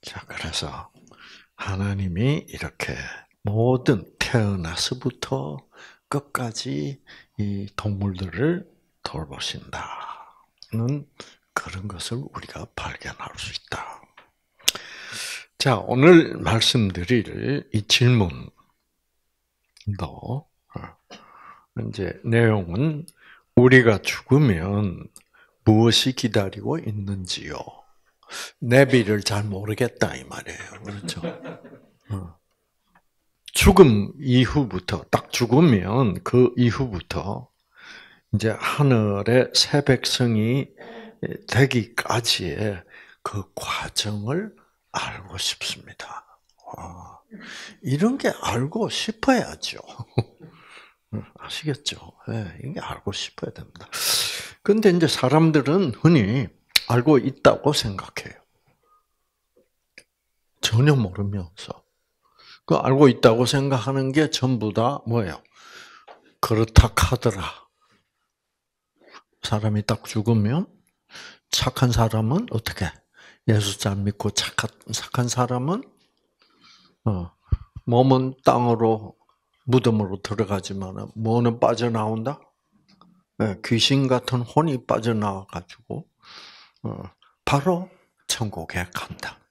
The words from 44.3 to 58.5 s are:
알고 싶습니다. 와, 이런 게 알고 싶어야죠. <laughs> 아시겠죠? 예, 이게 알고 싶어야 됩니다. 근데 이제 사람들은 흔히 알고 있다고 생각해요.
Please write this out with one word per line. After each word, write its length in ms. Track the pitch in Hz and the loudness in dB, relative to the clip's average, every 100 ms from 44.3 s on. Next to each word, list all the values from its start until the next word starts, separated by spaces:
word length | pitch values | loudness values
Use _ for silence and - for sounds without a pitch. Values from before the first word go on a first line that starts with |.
| 156 214 - _ _ _ | -4 -6 -14 _ _ _
알고 460 | - - - - 90 | -8 -8 -12 -14 -8
싶습니다. 880 | - - - - - - - - _ _ _ _ - | -8 -6 -10 -12 -16 -18 -16 -16 _ _ _ _ -18
와, 540 | - 85 87 85 - _ 214 - - - - | -16 -16 -16 -20 -20 _ -20 -18 -16 -18 -12
이런 360 | - 139 214 277 | -4 0 2 2
게 140 | 240 - | -2 -2
알고 480 | - 107 139 226 202 | -4 -2 -2 -4 -4
싶어야죠. 880 | - - - - 254 151 - - - | -4 -6 -2 2 2 0 -8 -12 -12
<laughs> 1600 | - - 117 - - _ - - - - - _ _ 110 104 - | -16 -18 -6 -6 -6 _ -20 -20 -20 -20 -20 _ _ -12 -12 -20
아시겠죠? 580 | - - 151 135 - - - _ - | -14 -8 -6 -6 -8 -12 -20 _ -10
예, 280 | 110 98 80 | -8 -8 -12
이게 160 | 131 170 | -12 -10
알고 320 | - - - | -12 -10 -8
싶어야 400 | 101 - - - | -8 -10 -10 -12
됩니다. 360 | - - - - - - - - - - - | -12 -20 -20 -14 -6 -2 -2 -4 -8 -12 -8
근데 280 | - 214 220 | 0 4 6
이제 180 | 175 147 | 6 2
사람들은 840 | - 127 151 160 151 127 175 170 113 | 2 4 6 6 4 2 0 0 2
흔히 520 | 160 165 98 127 104 _ _ - - | 4 6 4 0 -4 _ _ -4 2
알고 300 | 120 123 143 | 2 6 4
있다고 560 | 131 135 - - 143 | 4 4 4 4 0
생각해요. 680 | 151 117 95 - - - - _ | 0 -4 -8 -12 -14 -16 -20 _